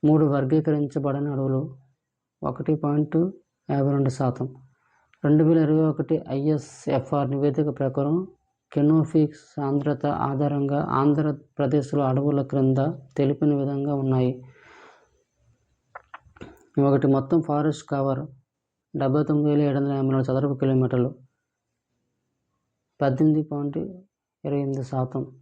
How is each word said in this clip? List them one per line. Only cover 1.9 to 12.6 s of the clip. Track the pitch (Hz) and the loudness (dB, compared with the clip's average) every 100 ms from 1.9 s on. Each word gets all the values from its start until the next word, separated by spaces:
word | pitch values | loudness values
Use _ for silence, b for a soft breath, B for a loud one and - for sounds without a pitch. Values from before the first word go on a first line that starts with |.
| _ _ _ _ _ | _ _ _ _ _
ఒకటి | 139 123 143 156 | -8 -6 -4 -2
పాయింట్ | 147 147 147 165 175 - _ _ - | 0 0 0 0 -2 -4 _ _ -6
యాభై | 143 139 | -2 0
రెండు | 139 135 | 2 0
శాతం. | 131 131 123 131 - - _ _ _ _ _ | 0 -2 -2 -8 -10 -20 _ _ _ _ _
రెండు | 147 151 | 2 4
వేల | 160 165 | 6 4
ఇరవై | 151 156 160 | 4 2 2
ఒకటి | 143 135 160 - | 0 -2 -4 -2
ఐఎస్ఎఫ్ఆర్ | 131 143 151 - - - 135 131 143 135 | -4 0 -2 -4 -12 -4 -2 -2 -2 -2
నివేదిక | 139 143 135 151 135 | 0 0 0 -4 -2
ప్రకారం | 135 131 139 165 190 - _ _ _ | -4 -2 0 -2 -4 -14 _ _ _
కెనోపి | - 147 156 156 160 151 - _ - | 0 4 4 2 2 0 -2 _ -8
సాంద్రత | 139 143 143 143 143 | -2 -2 -2 -2 -2
ఆధారంగా | - 139 135 147 143 139 143 | -2 -2 0 -2 0 -2 -2
ఆంధ్రప్రదేశ్లో | - 135 143 147 151 143 - - 143 147 131 143 | -2 2 2 2 0 -2 -10 -4 0 0 0 0
అడవుల | 135 131 143 143 | 0 2 0 0
క్రింద | 139 135 | 0 2